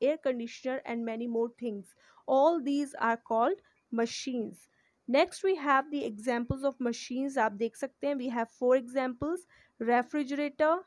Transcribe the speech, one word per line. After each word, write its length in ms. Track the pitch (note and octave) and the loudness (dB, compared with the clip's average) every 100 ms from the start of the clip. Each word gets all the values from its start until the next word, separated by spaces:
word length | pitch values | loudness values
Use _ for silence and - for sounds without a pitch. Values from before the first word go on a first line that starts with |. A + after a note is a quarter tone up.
air 140 | C4+ D#4 | 0 2
conditioner 580 | C4+ B3 A#3 - C4 B3+ - | -2 -2 -4 -6 -6 -6 -6
and 120 | A#3 | -6
many 240 | A3+ A3+ A#3+ | -4 -4 -2
more 220 | A3+ A#3 - | 0 -2 -2
things. 340 | A#3 G3+ F3+ _ _ _ - | -6 -6 -10 _ _ _ 2
All 340 | C4+ D4 E4+ | 6 6 4
these 340 | C4+ C#4+ C#4 - | 0 0 -2 -2
are 160 | A3+ A#3 | 0 0
called 440 | - A3+ C4 G4 _ _ _ | 0 2 2 0 _ _ _
machines. 760 | A#3 A#3 - C4+ B3 G#3+ G3 - _ _ _ - | -2 -2 -2 -6 -6 -6 -8 -20 _ _ _ 0
Next 360 | C4+ F4+ - | 2 2 0
we 100 | F#4+ F4 | -2 0
have 340 | C#4+ C4+ D4 | 2 2 2
the 120 | D4 | -4
examples 600 | A#3+ G#3 A#3+ A#3+ A#3+ C4+ | -4 -6 -2 -2 -2 -2
of 160 | C#4 C4+ | -2 -2
machines. 580 | B3 A#3 - B3 C#4 C4+ | -4 -4 -6 -4 -2 2
आप 140 | A3 | 0
देख 240 | G3+ A3+ - | 0 -4 -4
सकते 300 | C4+ _ C#4 | -10 _ -4
हैं, 80 | |
we 140 | C#4+ B3+ | -2 -2
have 200 | A#3 A3+ - | -2 -4 0
four 160 | B3 C4+ | 4 4
examples, 680 | A#3+ C4 C4 B3 D4 F4+ - _ _ - | 2 -2 -2 -2 -4 -4 -8 _ _ -6
refrigerator, 920 | A3+ B3 B3 D4+ C4 C#4+ D4 C#4+ D#4 F4 | 2 2 2 -4 -2 -2 -4 2 2 2